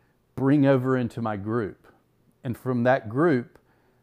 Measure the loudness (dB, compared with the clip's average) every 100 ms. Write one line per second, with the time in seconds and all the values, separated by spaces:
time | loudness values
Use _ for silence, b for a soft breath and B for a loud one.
0 | _ _ _ -2 2 4 4 4 2 -2
1 | -2 -6 -6 -6 -4 -4 -4 -10 _ _
2 | _ _ _ _ -10 -8 -6 -2 2 0
3 | -2 -2 0 0 -4 _ _ _ _ _